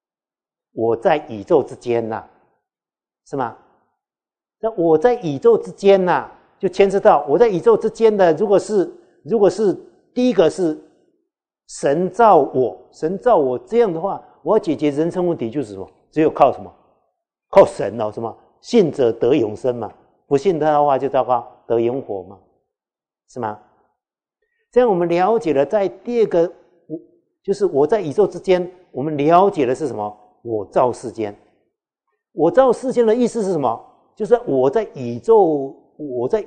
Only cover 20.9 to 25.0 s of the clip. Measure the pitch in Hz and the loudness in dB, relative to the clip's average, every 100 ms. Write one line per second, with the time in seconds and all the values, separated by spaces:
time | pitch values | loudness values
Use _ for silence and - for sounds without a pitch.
20.9 | 135 135 135 123 123 - - - 117 117 | 0 0 -2 0 -4 -4 -18 -4 -2 0
21.9 | 135 - 98 90 98 _ _ _ _ _ | -4 -8 -12 -12 -20 _ _ _ _ _
22.9 | _ _ _ _ 127 110 107 _ _ _ | _ _ _ _ -10 -10 -10 _ _ _
23.9 | _ _ _ _ _ _ _ _ 240 247 | _ _ _ _ _ _ _ _ 0 2
24.9 | 180 | 0